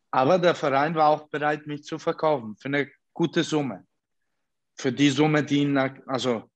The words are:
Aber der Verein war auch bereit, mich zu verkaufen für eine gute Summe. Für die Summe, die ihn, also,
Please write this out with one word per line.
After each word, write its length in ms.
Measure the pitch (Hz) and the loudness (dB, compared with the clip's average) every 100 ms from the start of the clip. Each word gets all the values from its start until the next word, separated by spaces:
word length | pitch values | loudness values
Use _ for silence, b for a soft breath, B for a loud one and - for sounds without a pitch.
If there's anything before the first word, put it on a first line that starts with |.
| _ | _
Aber 280 | 127 131 185 | 0 2 4
der 160 | 170 | 2
Verein 400 | 156 151 135 147 | 2 0 0 0
war 140 | 165 151 | 2 2
auch 200 | 151 - | 2 -2
bereit, 380 | 151 147 156 151 | -4 -2 -4 -6
mich 160 | 147 | -12
zu 160 | - 160 | -10 -8
verkaufen 580 | - 160 160 147 110 104 | -6 -2 0 0 -4 -12
für 120 | - | -4
eine 200 | 143 135 _ _ | -4 -4 _ _
gute 300 | - 170 - | -4 -2 0
Summe. 420 | 160 151 135 92 - _ _ _ _ _ _ _ _ - | -2 -2 -2 -8 -16 _ _ _ _ _ _ _ _ -6
Für 160 | 135 | -4
die 180 | 123 143 | 2 2
Summe, 320 | 131 151 151 | 4 2 2
die 160 | 143 143 | 2 0
ihn, 180 | 143 139 | 2 0
also, 760 | 131 135 - 131 123 113 - | -2 -4 -8 -4 -2 -2 -6